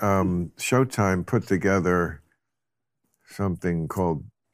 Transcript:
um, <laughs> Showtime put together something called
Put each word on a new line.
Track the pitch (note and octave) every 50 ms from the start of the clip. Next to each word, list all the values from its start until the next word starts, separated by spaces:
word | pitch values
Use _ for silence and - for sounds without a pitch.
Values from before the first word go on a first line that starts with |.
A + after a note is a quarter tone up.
| -
um, | G2+ G2 F#2+ F#2+ F#2 F2+ F2 E2+ D#2+ -
<laughs> |
Showtime | - - - C3 B2 C3 B2 - - G2+ G2 F#2 F#2 E2+
put | - - A2 F#2+
together | - G2+ F2+ D#2 G2 F#2+ G2 E2 F2+ F2+ F2+ F2 D#2+ D#2+ D2+ _ _ _ _ _ _ _ _ _ _ _ _ _ _ _ _ _ _ _ _ _
something | - - - G2+ G2 F2 E2+ - F2+ E2+ E2 D#2+
called | D2+ - - F#2 F2 E2 C#2+ - - - _ _ _